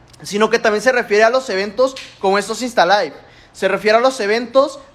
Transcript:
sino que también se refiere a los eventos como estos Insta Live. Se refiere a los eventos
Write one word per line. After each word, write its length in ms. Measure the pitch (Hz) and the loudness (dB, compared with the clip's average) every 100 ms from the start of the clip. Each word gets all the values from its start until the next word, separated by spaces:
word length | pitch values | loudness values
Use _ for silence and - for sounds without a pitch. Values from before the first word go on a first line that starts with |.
| _ - | _ -20
sino 280 | 147 202 214 | -8 -2 0
que 80 | 233 | 2
también 240 | 233 208 | 0 0
se 80 | 240 | 0
refiere 320 | 247 - 208 | 0 0 2
a 80 | 220 | 4
los 180 | 254 262 | 2 -2
eventos 460 | 190 202 208 262 269 - - | -4 -4 -2 -2 -2 -16 -4
como 180 | 196 196 | -2 0
estos 240 | 196 214 | -2 -6
Insta 240 | 247 - 175 | -4 0 2
Live. 300 | 202 165 - - - - | 2 0 -8 -20 -20 -20
Se 140 | - 196 | -4 -2
refiere 300 | 190 208 220 | 0 2 2
a 40 | |
los 180 | 254 262 | 2 0
eventos 580 | 202 220 240 262 285 - - | -2 -2 0 0 0 -4 -20